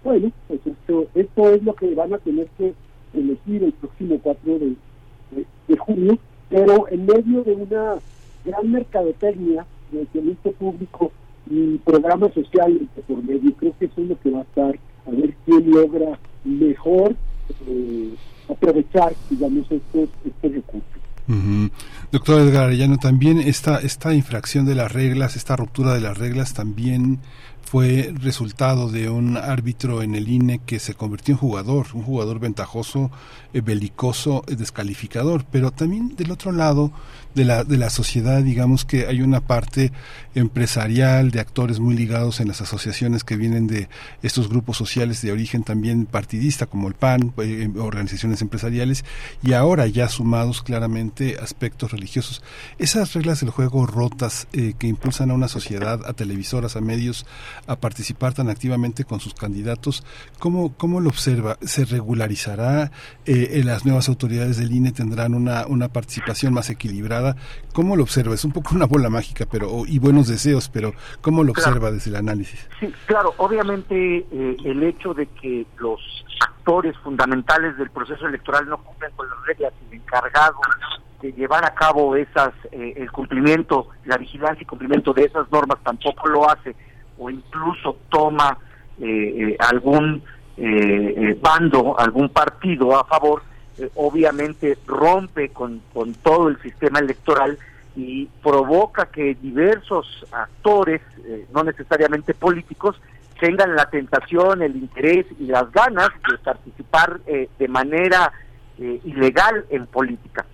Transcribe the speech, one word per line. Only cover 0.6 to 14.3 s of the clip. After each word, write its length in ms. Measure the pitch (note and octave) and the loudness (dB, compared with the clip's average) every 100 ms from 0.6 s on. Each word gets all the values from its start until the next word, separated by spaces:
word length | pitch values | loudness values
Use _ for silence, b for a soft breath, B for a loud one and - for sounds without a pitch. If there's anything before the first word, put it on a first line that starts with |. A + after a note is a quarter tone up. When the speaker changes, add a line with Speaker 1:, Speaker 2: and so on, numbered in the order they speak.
Speaker 1:
esto, 420 | D3+ - - E3 D#3 | -8 -10 -2 0 0
esto 340 | F3 G3 - G#3 | 0 0 4 6
es 80 | G#3 | 6
lo 120 | G#3+ | 2
que 180 | G#3 F3+ | -2 -2
van 180 | D#3 F3 | 0 -2
a 40 | G3+ | -2
tener 280 | E3+ D3+ E3 - | -2 -2 -4 -2
que 160 | F#3 - - - - | -4 -4 -20 -20 -8
elegir 480 | - C#3 C3+ G3+ G#3 | -4 -2 -4 -4 0
el 80 | F3 | 0
próximo 440 | - C#3 - F#3 D3+ | -2 -16 -10 -2 -2
cuatro 340 | D3+ C#3 D#3+ D#3+ | -2 -4 -2 0
de, 120 | C#3 B2+ - - - - - | -2 -4 -12 -20 -20 -20 -14
de, 140 | - - - - | -12 -12 -14 0
de 100 | - | 0
junio, 400 | - G3+ F#3 A#3 - - - | 2 2 4 2 0 -20 0
pero 380 | F#3+ G3 G3+ G#3 | 4 8 6 4
en 180 | F3+ | 0
medio 380 | F#3+ A3 A3+ B3 | 4 4 6 2
de 80 | A#3 | 2
una 400 | G3+ G3 G#3+ A3 F#3+ - - - - | 0 0 -2 -2 -4 -8 -20 -20 -12
gran 260 | F3+ G3+ A3 | -6 -2 0
mercadotecnia, 920 | B3 B3 G3 E3+ D#3+ G#3 F#3+ F3 E3 E3+ - - | 0 0 0 0 0 -2 0 0 0 -4 -20 -10
financiamiento 600 | D3+ D3+ D#3 D#3 F#3 G3+ | -8 -6 -2 -2 -2 -6
público 580 | G3+ F#3+ F3 F#3 - D#3+ - - - - | -4 -6 -6 -12 -2 -4 -4 -20 -20 -4
y 280 | D#3 D#3+ D#3 | 0 0 0
programa 520 | - D#3 E3 F3+ G3+ | 4 4 4 4 2
social 560 | E3 C#3 F3+ F3 E3 C3+ | 0 2 4 4 2 0
de 60 | - | -10
por 200 | - B2 | -6 -6
medio. 320 | A#2+ - C#3+ | -2 2 2
Creo 200 | - E3 - | 2 -4 -2
que 100 | F#3 | -4
eso 140 | - | -4
es 60 | F3 | -4
lo 120 | E3+ | -2
que 80 | |
va 100 | C3+ | -2